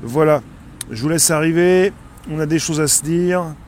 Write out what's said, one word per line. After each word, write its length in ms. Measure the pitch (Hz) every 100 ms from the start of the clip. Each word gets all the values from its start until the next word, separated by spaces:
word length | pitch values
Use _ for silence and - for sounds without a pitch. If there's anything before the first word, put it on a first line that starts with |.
Voilà, 380 | 117 131 156 151 - - - - -
je 100 | 113
vous 100 | 135
laisse 200 | 165 -
arriver, 640 | 156 160 165 175 185 190 - - - -
on 120 | 156
a 80 | 151
des 100 | 160
choses 240 | - 151
à 60 | 151
se 160 | -
dire 500 | 143 170 180 180 165 156